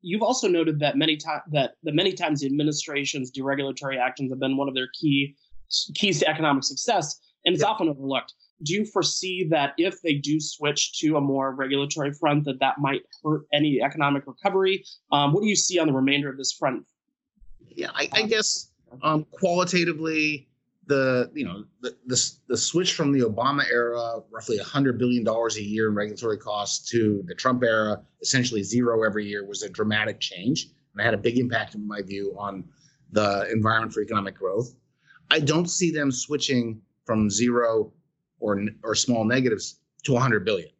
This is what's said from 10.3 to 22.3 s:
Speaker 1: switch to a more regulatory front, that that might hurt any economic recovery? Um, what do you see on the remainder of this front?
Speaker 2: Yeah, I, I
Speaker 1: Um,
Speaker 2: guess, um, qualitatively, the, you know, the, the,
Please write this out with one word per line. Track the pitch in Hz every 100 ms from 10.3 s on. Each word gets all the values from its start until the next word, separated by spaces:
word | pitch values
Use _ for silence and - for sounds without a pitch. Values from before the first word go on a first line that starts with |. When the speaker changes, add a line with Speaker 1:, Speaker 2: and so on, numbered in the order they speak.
| 156
Speaker 1:
switch | 151 - 147 147 - -
to | 156 151
a |
more | 139 135 135 131
regulatory | 135 139 143 156 143
front, | 143 156 147 147
that | 131
that | 135 -
might | 139 139 - -
hurt | 156 151 -
any | 147 151 131
economic | 135 151 143 139 139
recovery? | 123 202 190 190 190 - - _
Um, | 143 143
what | 165
do | 214
you | 196
see | - 175
on | 156
the |
remainder | 131 135 143 143
of | 131
this | 131
front? | - 147 123 - _ _ _ _ _ - - -
Speaker 2:
Yeah, | - 170 -
I, | 143
I | 214
Speaker 1:
Um, | 220
Speaker 2:
guess, | 220 214 - - _ _ 127
um, | 156 156 156
qualitatively, | - 185 175 175 180 170 156 160 156 151 147 _ _ _ _ -
the, | 139 131 123 120
you | 151
know, | 110 92 104 _
the, | 123 - 127
the, | 123 -